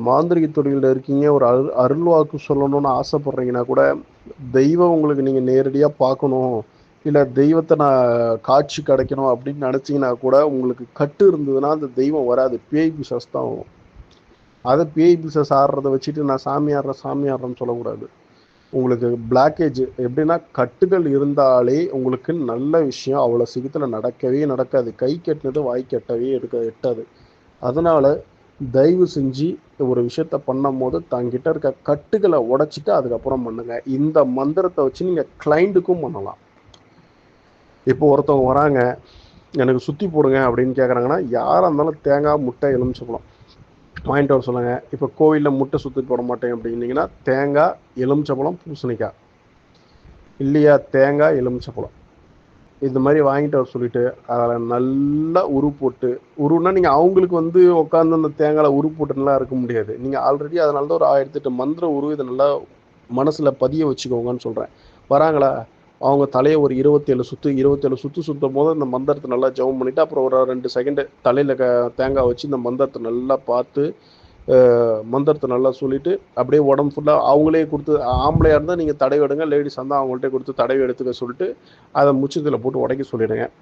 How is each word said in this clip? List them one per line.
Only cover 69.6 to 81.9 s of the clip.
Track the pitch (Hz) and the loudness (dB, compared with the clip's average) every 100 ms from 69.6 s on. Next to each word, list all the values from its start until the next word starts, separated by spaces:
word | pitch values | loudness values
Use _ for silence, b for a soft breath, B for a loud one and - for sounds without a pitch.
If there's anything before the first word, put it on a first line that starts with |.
| 127 135 | -2 -2
பண்ணிட்டு, | 127 135 | -2 0
அப்புறம் | 156 151 | -2 0
ஒரு | 131 131 | 0 2
ரெண்டு | 127 127 123 | 0 -2 -4
செகண்ட் | 127 127 143 135 - | -4 -2 -2 -4 -4
தலையில | 127 131 143 | 0 2 0
க-, | 127 127 123 120 120 | 0 0 0 0 -2
தேங்காய் | 131 139 123 | -2 0 0
வச்சு | 120 | -2
இந்த | 147 135 | -4 -4
மந்திரத்தை | 120 127 135 131 | -4 -2 -2 -4
நல்லா | 113 120 127 131 | -6 -6 -2 -4
பார்த்து, | - 120 123 - 147 - b b b b - | -2 -4 -2 -4 -4 -6 b b b b 2
அஹ், | 127 127 120 117 110 | 6 6 6 2 0
மந்திரத்தை | 110 127 143 151 131 | -2 -2 0 0 -2
நல்லா | 123 131 | 0 0
சொல்லிட்டு, | 131 139 135 165 196 - | 0 -4 -4 -2 -4 -4
அப்படியே | - 127 151 | -6 0 2
உடம்பு | 139 139 147 143 | 4 2 0 -2
ஃபுல்லா | 147 | 2
அவங்களே | 147 117 143 156 160 156 | 2 4 4 4 2 0
கொடுத்து, | 147 143 147 123 | -4 -2 -2 0
ஆம்பளையா | 127 139 - 160 | 0 0 2 4
இருந்தா | 151 151 175 | 4 2 -2
நீங்க | 156 | -2
தடவி | 147 135 143 | 0 0 2
விடுங்க, | 143 143 160 | 0 0 0
லேடிஸ் | 147 143 135 | 0 -2 -6
இருந்தா | 131 143 | -4 -2
அவங்கள்ட்ட | 131 127 135 | -2 -4 -4
கொடுத்து | 131 131 | -4 -6
தடவி | 131 120 135 | -2 0 0
எடுத்துக்க | 127 123 127 | 0 -2 -6
சொல்லிட்டு, | 120 120 123 185 - b b b | -6 -8 -8 -8 -8 b b b